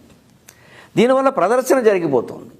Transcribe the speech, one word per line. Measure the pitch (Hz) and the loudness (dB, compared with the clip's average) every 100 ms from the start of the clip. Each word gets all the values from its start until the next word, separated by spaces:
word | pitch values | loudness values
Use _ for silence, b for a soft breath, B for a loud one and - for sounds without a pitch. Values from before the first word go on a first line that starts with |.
| - _ _ _ - B B B B - | -20 _ _ _ -20 B B B B 0
దీనివల్ల | 233 262 269 | 2 2 0
ప్రదర్శన | 262 175 254 247 262 | 0 0 0 0 0
జరిగిపోతుంది. | 220 190 165 127 - - - | 2 0 0 -2 -4 -10 -20